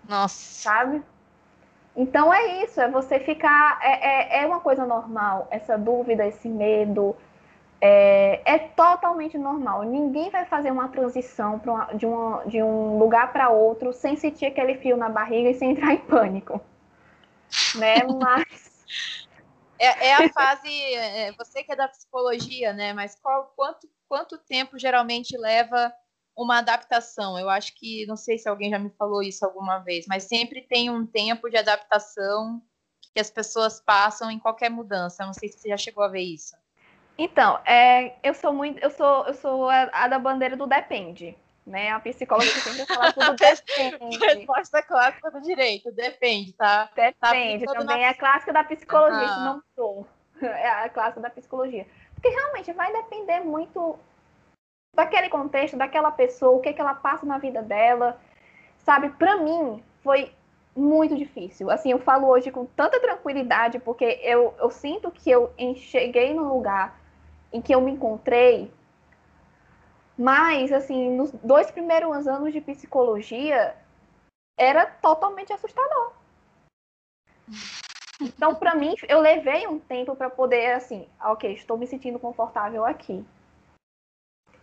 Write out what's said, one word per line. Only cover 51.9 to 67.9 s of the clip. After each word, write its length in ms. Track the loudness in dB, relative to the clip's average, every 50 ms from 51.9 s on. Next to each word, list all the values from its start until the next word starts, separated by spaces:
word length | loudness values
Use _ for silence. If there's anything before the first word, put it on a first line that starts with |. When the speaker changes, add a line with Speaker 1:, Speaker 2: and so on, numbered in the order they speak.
| _ _ _ _ -20
Speaker 2:
Porque 160 | -2 0 0
realmente 420 | 0 0 -4 -4 -6 -8 -8 -10
vai 180 | -6 -4 -4 -4
depender 500 | -4 -6 -8 -8 -14 -12 -4 -4 -4 -2
muito 580 | -2 -4 -6 -6 -8 -8 _ -6 -6 -6 -6 -8 _ _ _ _ _ _ _ _ _ _ _ _ _ _ _ _ _ _ _
daquele 320 | 0 0 2 0 -2 -2 0
contexto, 480 | -4 -6 -4 -4 -2 -2 -4 -4 -2
daquela 340 | -4 -4 -2 0 0 0 0
pessoa, 460 | 2 2 0 0 0 2 4 4 4
o 40 | 4
que 120 | 2 -4
que 80 | -4 -2
ela 140 | -4 -4 -4
passa 320 | -2 -2 -4 -4 -2 -4
na 100 | -6 -6 -6
vida 240 | -6 -8 -8 -8
dela, 560 | -8 -4 0 2 4 4 4 4 2 -2 -2 -4 _ _ _ _ _ _ _ _ _ _ _ _
sabe? 320 | _ 4 4 4 2 -2
Pra 260 | -2 _ 2 2 2
mim, 480 | 2 0 -2 -2 -2 -4 -4 -6 -12 _ _ _ _
foi 320 | _ 2 2 2 0 -4 _ _ _ _ _ _ _ _ _
muito 400 | 0 2 4 4 4 2 2 0
difícil. 560 | -4 -6 -10 _ -14 -14 -14 -12 -10 -2 -2
Assim, 220 | -2 0 0 0
eu 60 | 0 0
falo 280 | 2 2 2 4 6
hoje 240 | 6 4 4 4 0
com 140 | -8 -10 -12
tanta 340 | -8 _ 0 0 2 2 2
tranquilidade, 800 | 0 0 -2 -4 -8 -6 -6 -6 -2 0 0 2 0 0 -2 -6
porque 400 | -8 -8 -4 -2 0 -2 -2 -2
eu, 320 | 0 2 4 4 4 2 0 -2
eu 120 | -4 -4
sinto 400 | -4 -6 -10 -8 -8 -8 -8 -10
que 200 | -12 _ 0 2
eu 220 | 2 2 2 0 -6 -8
en-, 180 | -8 -8 -8
cheguei 560 | -8 -12 -4 -2 -2 -2 0 0 0 0 2 0
num 140 | -4 -4 -2
lugar 500 | -4 -2 -2 -2 -2 -2 -4 -6 -8 _ _ _ _ _ _ -20 -20 _ _ _
em 80 | -12 -10
que 120 | 0 2 2
eu 60 | 4
me 100 | 4 0